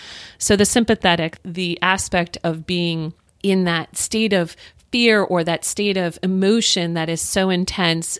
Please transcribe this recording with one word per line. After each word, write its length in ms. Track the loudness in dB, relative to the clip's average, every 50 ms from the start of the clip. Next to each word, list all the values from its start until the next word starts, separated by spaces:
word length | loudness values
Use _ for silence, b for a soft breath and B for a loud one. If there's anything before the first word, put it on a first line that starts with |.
| B B B B B B B B
So 180 | 0 0 2
the 100 | 4 4
sympathetic, 720 | 4 4 2 2 2 2 2 4 2 2 2 0 -4 -6 -10 _
the 340 | -10 -8 -6 -4 -4 -4 -2
aspect 560 | 0 0 0 0 -2 -2 0 0 0 -2 -6 -6 -4
of 240 | -4 -4 -4 -4 -4
being 460 | -2 0 0 0 -2 -2 -4 -6 -8 -12 _ _ _ _
in 220 | 0 2 2 2 2
that 300 | 2 0 -2 -4 -6 -6
state 380 | -8 -6 -2 0 0 0 2 2
of 220 | 2 0 0 -4 B B B B B _ _
fear 300 | 0 2 4 4 4 4
or 220 | 2 2 0 0 0
that 200 | 0 -2 -2 -4
state 340 | -6 -4 -2 -2 -2 0 0
of 200 | -2 -2 -4 -4 -2
emotion 720 | -2 0 2 4 4 4 4 2 2 0 0 0 -2 -2
that 140 | -2 -2 -2
is 120 | -4 -4
so 280 | -4 -2 0 0 2 2
intense, 680 | 2 0 0 -2 -2 -2 0 0 0 0 -2 -6 -8